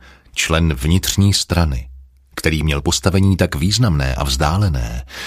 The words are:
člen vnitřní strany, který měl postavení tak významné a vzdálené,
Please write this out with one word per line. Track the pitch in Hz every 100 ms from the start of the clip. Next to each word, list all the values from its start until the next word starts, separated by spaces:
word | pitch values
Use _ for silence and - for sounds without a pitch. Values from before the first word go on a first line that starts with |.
| - - _
člen | - - 80 82
vnitřní | 69 76 92 - - 101
strany, | 95 - - 82 64 - - - _ _ -
který | 80 78
měl | 78 71
postavení | 78 - - 95 95 92
tak | 90 -
významné | 87 104 120 76 65 65
a |
vzdálené, | 71 65 73 90 101 69 58 58 - -